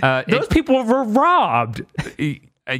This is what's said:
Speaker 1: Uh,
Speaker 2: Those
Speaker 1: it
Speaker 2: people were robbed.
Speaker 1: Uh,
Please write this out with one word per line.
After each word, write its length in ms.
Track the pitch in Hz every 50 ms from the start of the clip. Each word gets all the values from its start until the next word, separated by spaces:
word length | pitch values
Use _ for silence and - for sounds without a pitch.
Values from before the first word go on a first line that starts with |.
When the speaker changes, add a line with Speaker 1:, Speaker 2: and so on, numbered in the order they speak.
Speaker 1:
Uh, 220 | 147 131 131 131 -
Speaker 2:
Those 180 | 170 220 269 -
Speaker 1:
it 40 | -
Speaker 2:
people 340 | - 320 - - 262 262 240
were 200 | 220 254 277 262
robbed. 840 | 214 208 269 302 339 359 330 220 156 117 120 117 117 110 - - - - - - - - -
Speaker 1:
Uh, 540 | 156 147 - - - _ _ _ _ 131 131